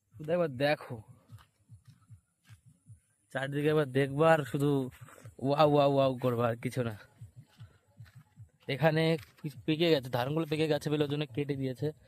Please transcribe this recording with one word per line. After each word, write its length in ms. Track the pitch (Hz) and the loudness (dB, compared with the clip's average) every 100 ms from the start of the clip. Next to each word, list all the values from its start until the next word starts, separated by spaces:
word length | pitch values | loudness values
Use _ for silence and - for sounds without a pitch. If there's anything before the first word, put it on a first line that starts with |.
| _ | _
শুধু 180 | 107 151 | -14 -4
একবার 240 | 175 165 127 | -2 -2 0
দেখো, 400 | 143 151 - 113 - - _ 107 - _ _ 110 _ - _ 107 _ _ _ 107 - _ - 104 _ _ _ | 0 0 -4 -14 -16 -20 _ -20 -20 _ _ -20 _ -20 _ -20 _ _ _ -20 -20 _ -20 -20 _ _ _
চারিদিকে 360 | 131 135 143 147 | -6 -4 -2 0
একবার 200 | 156 143 | 2 0
দেখবা, 400 | 127 139 139 160 | 0 0 4 6
আর 80 | 160 | 6
শুধু 460 | 131 147 143 139 127 - - - - - | 2 0 2 0 -2 -10 -20 -20 -20 -6
ওয়াও, 300 | 131 143 151 | -2 4 4
ওয়াও, 200 | 147 143 | 6 4
ওয়াও 180 | 139 135 123 | 4 2 2
করবা, 300 | 127 120 120 | 0 0 0
আর 80 | 117 | -2
কিছু 260 | 123 127 | -4 -4
না। 120 | 117 104 - - - - - - 107 _ _ - - - - - 110 _ - | -4 -6 -16 -20 -20 -20 -20 -20 -20 _ _ -20 -20 -20 -20 -20 -20 _ -8
এখানে 480 | 135 160 156 160 160 - _ | 0 2 2 0 0 -4 _
পি-, 180 | 151 - - | -12 -8 -4
পেকে 240 | 156 170 | 0 2
গেছে, 180 | 147 127 | 2 0
ধানগুলো 360 | 120 127 156 156 | -4 -2 -2 -2
পেকে 200 | 151 156 | -2 0
গেছে 220 | 147 151 | 0 0
বলে 140 | 147 | -2
ওর 60 | 143 | 0
জন্য 140 | 147 147 | -2 -4
কেটে 280 | - 139 | -6 -4
দিয়েছে, 380 | 139 135 127 147 156 | -4 -4 -4 -6 -8